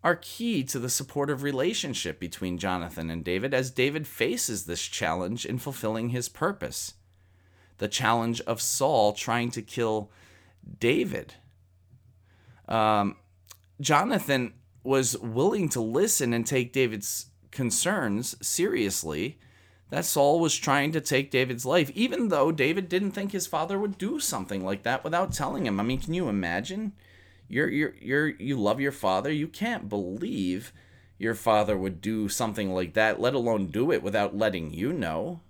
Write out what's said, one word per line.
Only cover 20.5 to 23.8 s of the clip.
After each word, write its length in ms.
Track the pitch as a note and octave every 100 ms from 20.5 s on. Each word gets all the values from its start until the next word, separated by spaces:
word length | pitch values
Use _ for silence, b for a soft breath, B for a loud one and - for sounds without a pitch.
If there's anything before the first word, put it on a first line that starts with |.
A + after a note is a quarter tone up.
| -
trying 340 | - C#3+ C#3+
to 80 | D#3+
take 300 | D3+ C3+ C#3
David's 360 | C3+ B2+ A#2+ B2+
life, 240 | E3+ D3
even 380 | D#3+ A#3+ - A#3
though 220 | D#3+ C#3+
David 380 | D#3+ C#3 E3+ F#3
didn't 240 | F3+ G3+
think 180 | - G3
his 160 | G3 -
father 320 | D#3+ E3
would 200 | G3